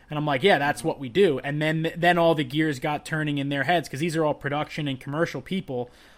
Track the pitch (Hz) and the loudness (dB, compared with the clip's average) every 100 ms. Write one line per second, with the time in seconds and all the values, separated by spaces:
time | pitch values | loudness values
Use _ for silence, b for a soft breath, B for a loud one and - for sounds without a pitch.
0 | b 151 151 135 190 160 143 - 160 - | b -4 -2 2 4 4 4 0 -4 -6
1 | 131 135 196 131 143 147 151 160 160 165 | -4 2 4 2 -2 -2 0 0 -2 2
2 | 175 175 170 156 135 143 160 131 156 147 | 4 6 4 4 0 0 0 -2 -4 -4
3 | - 156 151 143 139 143 135 175 139 135 | -4 -4 -2 -2 -2 -2 2 0 0 -4
4 | 170 156 151 143 139 143 143 - 147 131 | -2 0 0 0 -4 -4 -4 -6 -6 -6
5 | 139 147 165 135 - 190 - 123 120 B | -6 -2 -2 -2 -6 -6 -6 -8 -8 B
6 | B | B